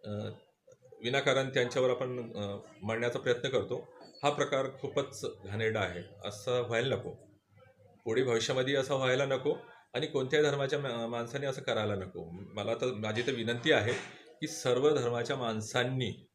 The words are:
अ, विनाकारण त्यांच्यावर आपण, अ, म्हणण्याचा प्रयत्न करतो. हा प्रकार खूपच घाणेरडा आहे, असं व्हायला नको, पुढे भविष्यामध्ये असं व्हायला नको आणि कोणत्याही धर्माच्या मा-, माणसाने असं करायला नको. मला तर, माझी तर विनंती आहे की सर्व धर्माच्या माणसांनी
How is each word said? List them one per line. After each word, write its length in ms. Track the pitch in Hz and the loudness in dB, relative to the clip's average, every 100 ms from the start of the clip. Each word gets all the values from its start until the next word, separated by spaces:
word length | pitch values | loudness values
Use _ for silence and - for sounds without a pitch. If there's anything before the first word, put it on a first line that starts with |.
| - | -6
अ, 40 | 104 104 104 _ _ _ - - - | -6 -6 -10 _ _ _ -20 -20 -8
विनाकारण 460 | 117 139 139 131 135 | 0 2 4 4 4
त्यांच्यावर 400 | 123 120 123 127 | 2 2 4 4
आपण, 440 | 123 127 123 117 104 | 2 -2 -4 -6 -6
अ, 220 | 101 101 - - | -6 -6 -12 -10
म्हणण्याचा 380 | 98 113 120 123 | -4 0 0 0
प्रयत्न 300 | 131 120 135 | 0 0 2
करतो. 480 | 127 95 123 - - - - | 0 0 -4 -6 -18 -20 -2
हा 60 | 143 | -2
प्रकार 380 | 143 139 135 135 - | 2 0 2 0 -4
खूपच 460 | 143 - 135 - 120 - 98 | -4 -2 -2 -6 -8 -8 -8
घाणेरडा 340 | 107 113 110 | -2 0 2
आहे, 220 | 95 90 - - 101 | -2 -4 -12 -10 -10
असं 360 | - - 123 | -8 -2 0
व्हायला 340 | 113 117 131 104 | 2 0 2 0
नको, 160 | - 73 - - _ - - _ - - 117 | -4 -12 -18 -20 _ -20 -20 _ -20 -12 -2
पुढे 180 | 113 | 2
भविष्यामध्ये 520 | 131 113 113 127 127 139 | 2 2 2 0 2 2
असं 200 | 131 139 | 2 2
व्हायला 300 | 127 127 139 | 2 2 2
नको 320 | 131 135 165 - - _ | 2 0 -2 -4 -20 _
आणि 140 | 120 156 | -6 -2
कोणत्याही 380 | 139 131 151 151 | -2 2 4 4
धर्माच्या 340 | 139 139 143 | 4 0 0
मा-, 280 | 139 117 117 | -2 -2 -2
माणसाने 380 | 120 117 135 139 | -4 -4 -4 -4
असं 160 | 101 | -4
करायला 340 | - 110 107 101 | -2 0 0 -2
नको. 340 | 92 85 85 87 98 | -4 -10 -10 -12 -10
मला 200 | 104 104 | -6 -2
तर, 200 | 117 127 | 0 -2
माझी 280 | 104 107 107 120 | -2 -2 0 0
तर 40 | |
विनंती 400 | 123 113 120 156 | 0 -2 0 4
आहे 220 | 135 104 110 - - - - | 4 4 -2 -4 -16 -20 -8
की 60 | 151 | -8
सर्व 420 | - 131 123 147 | -2 2 4 6
धर्माच्या 460 | 147 120 120 120 135 | 4 2 0 -2 -2
माणसांनी 920 | 120 110 107 123 123 131 117 87 - | -2 -2 -2 0 2 0 -2 -4 -14